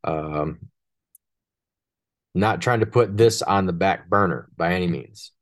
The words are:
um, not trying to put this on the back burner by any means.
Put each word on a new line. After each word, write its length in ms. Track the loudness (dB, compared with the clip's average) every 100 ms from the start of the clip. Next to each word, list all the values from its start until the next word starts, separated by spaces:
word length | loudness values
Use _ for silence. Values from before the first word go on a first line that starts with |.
um, 560 | -4 -4 -4 -4 -4 -6 -18 _ _ _ _ _ _ _ _ _ _ _ _ _ _ _ _ -2
not 260 | 0 0
trying 200 | 0 0
to 40 | 2
put 320 | 2 0 4
this 240 | 4 4
on 240 | 0 0 0
the 80 |
back 340 | 0 0 -2 0
burner 420 | 2 2 -2 -8 -4
by 180 | -2
any 140 | 0 -2
means. 440 | -4 -8 -20 -20 _